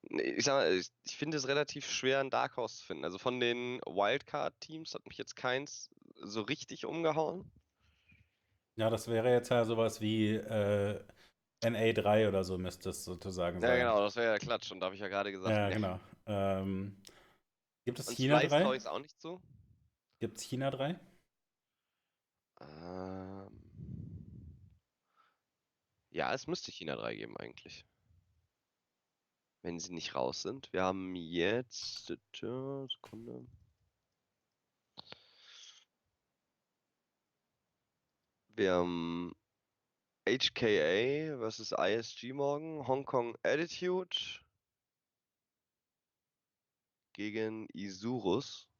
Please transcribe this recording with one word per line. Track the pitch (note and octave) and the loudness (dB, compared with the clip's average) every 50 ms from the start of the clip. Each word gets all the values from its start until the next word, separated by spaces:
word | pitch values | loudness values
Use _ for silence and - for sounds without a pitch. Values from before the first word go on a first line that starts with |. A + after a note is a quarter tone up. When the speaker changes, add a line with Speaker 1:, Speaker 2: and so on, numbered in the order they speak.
Speaker 1:
Nee, | - - - - | -10 -4 -2 0
ich | B1 C2 C2 - A#2 | 0 0 0 0 2
sag | C#3+ C3+ | 4 4
mal, | C#3 A2 D#2+ | 6 6 6
ich, | F#2 F#2 E2+ - _ _ _ | 6 4 2 -2 _ _ _
ich | - - | -12 -6
finde | - D3 D3+ D#3+ | -4 -4 -2 -2
es | D3 C3 | -2 0
relativ | C3 C#3 C#3+ D3 - - D3 - - | 0 2 2 0 0 -4 -10 -6 -4
schwer, | - - - C3 C3+ C#3 | -4 0 4 4 4 4
ein | C3+ C3 | 4 2
Dark | B2+ A#2+ B2 C3+ - | 2 2 2 0 0
Horse | - A#2+ A2 - - | -4 -4 -4 -6 -10
zu | - | -10
finden. | - E2+ D2 C#2 | -8 -8 -4 -4
Also | E2 F2+ F#2+ | -4 -4 -2
von | - B2+ B2 B2 | -2 -2 2 2
den | B2 A#2+ A#2+ A#2+ B2 B2 B2 B2+ | 2 2 2 0 -2 -4 -4 -6
Wildcard-Teams | - - D#2+ F#2+ G2+ G#2 B2 C#3+ - - - D3 C#3+ D3 _ _ - - D#3 D#3+ D#3+ - - | -8 -4 0 2 4 4 4 2 -2 -6 -6 -4 -4 -4 _ _ -16 -14 -12 -12 -12 -10 -12
hat | - _ | -12 _
mich | - - - | -12 -12 -12
jetzt | - - - | -12 -12 -10
keins | - - B2+ B2 C3 C#3+ D3 - - - - _ G1+ - - - - | -4 -2 0 0 0 -2 -6 -12 -16 -16 -18 _ _ -20 -20 -20 -14
so | - G2 G#2 A2+ | -12 -6 -4 -4
richtig | G#2 G2+ D3 - - - - - - | -4 -4 -4 -6 -6 -12 -12 -8 -6
umgehauen. | A2 D3 E3 E3 D#3+ D3+ D#3 D#3+ D3 E3+ F#3 - - _ - _ _ _ _ _ _ _ _ _ _ - _ _ _ _ _ _ _ _ _ _ _ _ | -6 -4 0 0 0 2 2 0 -2 -2 -6 -10 -14 _ -20 _ _ _ _ _ _ _ _ _ _ -20 _ _ _ _ _ _ _ _ _ _ _ _
Speaker 2:
Ja, | - A2 A2 | 0 2 2
das | A#2 A2 - | 2 0 0
wäre | A#2 A#2 A2+ A2 B2 | 0 0 2 6 6
jetzt | B2 A#2+ A#2+ - | 6 6 6 4
ja | B2+ A#2+ A#2 | 4 4 4
sowas | A2 A#2 A2+ A2+ A2 A2 - | 4 4 4 2 2 2 0
wie, | A2 G#2+ A2 A2 G#2+ G#2 G#2+ | 0 2 4 4 4 4 4
äh, | A2 - - A2+ G#2+ G2+ G2+ G#2 G2+ G2+ G2+ G#2 - - - - _ - - _ _ _ _ _ _ | 0 -2 -2 0 2 4 4 4 4 2 0 -2 -4 -8 -14 -20 _ -20 -20 _ _ _ _ _ _
N | - A#2 A#2 | 0 0 2
A | G#2+ A2+ A2+ | 4 4 6
drei | A2 G#2+ G2 G2+ G#2 A2 A2 G#2+ | 6 6 6 6 8 8 8 6
oder | F#2+ F#2+ | 4 2
so | F#2+ F2+ F#2 F2+ | 2 2 -2 -2
müsste | F#2 F2+ - - - F#2+ | -2 -4 -6 -6 -6 -6
es | F2 - - | -6 -6 -8
sozusagen | - F#2 E2+ - G2 F#2 F2+ F2 F2 F2 F#2 | -8 -10 -8 -8 -6 -2 0 0 0 2 4
Speaker 1:
Ja, | G2 A#2+ | 4 4
Speaker 2:
sein. | B2 B2 | 6 6
Speaker 1:
genau, | B2 A#2+ A2 G#2 | 4 4 4 4
das | G2+ G#2 G2+ | 4 4 2
wäre | A#2+ A#2 A2+ | 2 2 2
ja | A2 G2+ | 2 2
Klatsch | - D3+ A#2+ G#2 - - | 0 -2 -2 -2 -2 -6
und | F#2 F#2 | -6 -4
da | F2 | -4
hab | F#2 F#2+ | -4 -2
ich | G2 | -4
ja | G#2 F#2+ | -6 -2
gerade | G2 G2+ G2+ G2+ | 0 0 0 -2
gesagt, | G2 F#2+ F#2 F#2 A2 | -4 -2 0 2 2
Speaker 2:
Ja, | G#2 G#2 G2+ | 4 2 2
Speaker 1:
nee. | F#2 | 2
Speaker 2:
genau. | A2 G#2 F#2+ F2+ F#2 - - - _ _ | 0 0 0 -2 -4 -8 -16 -20 _ _
Ähm, | - G#2+ G2 G2 G2 F#2+ F#2+ F#2+ G2 F#2+ F#2+ G2 G2 G2 - - - - - - _ _ _ _ _ _ _ _ _ _ _ _ | -4 0 2 2 2 2 2 0 -2 -2 -2 -4 -6 -10 -14 -20 -20 -20 -20 -20 _ _ _ _ _ _ _ _ _ _ _ _
gibt | B2 A#2+ - | -6 -4 -4
es | B2+ - | -6 -6
Speaker 1:
Und | A#2+ | -2
Speaker 2:
China | A#2 C3 C3 D3 D3+ | 2 4 6 6 6
Speaker 1:
Splice | C#3 C#3 | 6 6
Speaker 2:
drei? | C#3+ D3+ | 6 6
Speaker 1:
trau | F3+ C3+ | 6 4
ich's | B2+ B2+ - | 2 0 -4
auch | - D2 G#2+ | -4 -6 -6
nicht | C#3+ D3+ - _ | -6 -8 -18 _
zu. | - E3 F3+ F#3 - - - - - _ - _ _ _ _ _ _ _ _ _ | -10 -10 -10 -10 -14 -20 -20 -20 -20 _ -20 _ _ _ _ _ _ _ _ _
Speaker 2:
Gibt's | A#2 A2 - - | -8 -8 -8 -10
China | - - - B2+ C3+ C#3 | -10 -6 -4 -2 0 -2
drei? | C3+ B2+ C3+ D3 F3+ - - - - _ _ _ _ _ _ _ _ _ _ _ _ _ _ _ _ _ _ _ _ _ _ _ _ _ _ _ _ _ | 0 0 -2 -2 -2 -4 -8 -20 -20 _ _ _ _ _ _ _ _ _ _ _ _ _ _ _ _ _ _ _ _ _ _ _ _ _ _ _ _ _
Speaker 1:
Ähm, | A#1+ C#2+ D2+ D#2 E2 F2 F2+ F#2 F#2 F#2+ F#2+ F#2+ F#2+ F#2+ G2 G2 G2 G2 - - - - - - - - - - - - - - - - - - E2 D#2+ - - - - - _ _ _ _ _ _ _ _ _ _ _ _ _ _ _ _ _ _ _ _ _ _ _ _ _ _ _ | -20 -18 -16 -14 -12 -10 -8 -8 -8 -8 -8 -8 -10 -10 -12 -14 -14 -16 -18 -20 -20 -20 -18 -16 -14 -12 -12 -12 -12 -14 -14 -16 -16 -16 -18 -18 -18 -18 -20 -20 -20 -20 -20 _ _ _ _ _ _ _ _ _ _ _ _ _ _ _ _ _ _ _ _ _ _ _ _ _ _ _
ja, | - E2+ D2 B1+ | -4 -4 -2 -2
es | F#2+ C#3 - | -2 -4 -4
müsste | - E3+ - - - | -6 -6 -6 -6 -12
China | - - E2+ D#2 C#2 | -12 -10 -6 -6 -6
drei | A1+ A1 A#1 A1 | -4 -4 -6 -6
geben | G#1 A1 A1+ A1+ | -6 -10 -10 -10
eigentlich. | - - A#1+ B1 - - - - - - _ _ _ _ _ _ _ _ _ _ _ _ _ _ _ _ _ _ _ _ _ _ _ _ _ _ _ _ _ _ _ _ _ _ _ | -12 -12 -12 -14 -16 -18 -18 -20 -20 -20 _ _ _ _ _ _ _ _ _ _ _ _ _ _ _ _ _ _ _ _ _ _ _ _ _ _ _ _ _ _ _ _ _ _ _
Wenn | - F2 F2 E2+ | -8 -6 -6 -6
sie | D#2+ F2 | -6 -8
nicht | F2+ E2 D2+ - - | -8 -8 -8 -6 -2
raus | C#2 B1+ B1+ - - | -2 -2 -2 -2 -4
sind. | - F#2+ A#2+ C3+ - - | -6 -8 -8 -8 -12 -6
Wir | - F#2 | -2 0
haben | F#2 F#2 F#2+ F#2+ F#2+ F#2 F2+ | 0 0 0 -2 -4 -6 -6
jetzt, | F2+ E2+ D#2+ E2+ E2+ E2+ F#2+ A2 B2 B2+ B2 - - - - - - - | -6 -8 -4 0 2 2 4 2 0 -2 _ -10 -10 -8 -8 -10 -10 -8
Sekunde. | - F2 - _ _ - - - G#2 B2 C3 C3 C3+ C#3 C#3 C3+ B2+ - _ - - - A2 A2+ A#2+ A#2+ B2 B2 B2 B2 - _ _ _ _ _ _ _ _ _ _ _ _ _ _ _ _ _ _ _ _ _ _ _ _ _ _ _ - - - - _ _ _ _ _ - - - - - - - - _ _ _ _ _ _ _ _ _ _ _ _ _ _ _ _ _ _ _ _ _ _ _ _ _ _ _ _ _ _ _ _ _ _ _ _ _ _ _ _ _ _ _ _ _ _ _ _ _ _ _ _ _ _ _ | -8 -10 -10 _ _ -14 -8 -6 -6 -6 -4 -6 -6 -6 -8 -8 -8 -10 _ -12 -18 -16 -14 -12 -12 -12 -12 -14 -16 -20 -20 _ _ _ _ _ _ _ _ _ _ _ _ _ _ _ _ _ _ _ _ _ _ _ _ _ _ _ -20 -20 -20 -20 _ _ _ _ _ -20 -20 -20 -20 -20 -20 -20 -20 _ _ _ _ _ _ _ _ _ _ _ _ _ _ _ _ _ _ _ _ _ _ _ _ _ _ _ _ _ _ _ _ _ _ _ _ _ _ _ _ _ _ _ _ _ _ _ _ _ _ _ _ _ _ _
Wir | A2 G#2 F#2+ F2+ | 2 4 4 6
haben | F2+ F2 F2 F2 E2+ E2 E2+ E2+ E2+ F2 E2+ - _ _ _ _ _ _ _ _ _ _ _ _ _ _ _ _ _ _ | 4 4 2 0 0 -2 -2 -2 -4 -4 -6 -8 _ _ _ _ _ _ _ _ _ _ _ _ _ _ _ _ _ _
H | - A#2 C3+ - - - | 0 2 2 2 -2 0
K | - B2 | 2 4
A | A2 G#2 F#2 D2 D#2 F2+ G2+ A#2 C3 C#3+ D3 D#3 D#3+ D3 B2+ | 4 6 6 6 6 4 4 4 2 0 0 -2 -4 -4 -2
versus | A2+ A2 A2 - A2 - | -4 -4 -4 -6 -6 -4
I | - - - F#2 G#2 | 0 2 4 4 4
S | A#2 A2+ - - - | 2 0 -4 -10 -10
G | - B2 | -8 -8
morgen, | C3 C#3+ C#3+ C#3+ C#3+ D3 D#3 E3 D#3+ D3+ C3 | -4 0 0 0 0 0 -4 -6 -8 -6 0
Hong | A#2+ C3 C3+ C#3 | 0 0 0 0
Kong | - - B2+ A#2 A#2 A2 - | 2 2 2 2 2 -4 -2
Attitude | _ F2 A#2+ D3 E3+ E3 - - F3+ F3+ F3+ F#3 F#3 - - - - - - - _ _ _ _ _ _ _ _ _ _ _ _ _ _ _ _ _ _ _ _ _ _ _ _ _ _ _ _ _ _ _ _ _ _ _ _ _ _ _ _ _ _ _ _ _ _ _ _ _ _ _ _ _ _ | _ 2 2 2 2 -2 -4 -2 0 0 0 0 -2 -2 -4 -4 -4 -4 -10 -12 _ _ _ _ _ _ _ _ _ _ _ _ _ _ _ _ _ _ _ _ _ _ _ _ _ _ _ _ _ _ _ _ _ _ _ _ _ _ _ _ _ _ _ _ _ _ _ _ _ _ _ _ _ _
gegen | _ - G2+ G#2+ G#2 A2 A2 A2 A2 A2 G#2+ - - | _ -6 -6 -4 -2 -2 -2 -2 -4 -6 -10 -10 -10
Isurus. | - G2+ G2+ F#2+ F#2 G2+ A#2 B2 B2 G2+ F#2+ F2+ A#2+ C#3+ - - - - _ _ | -8 -8 -8 -10 -6 -4 -4 -4 0 2 2 2 2 0 -4 -12 -16 -18 _ _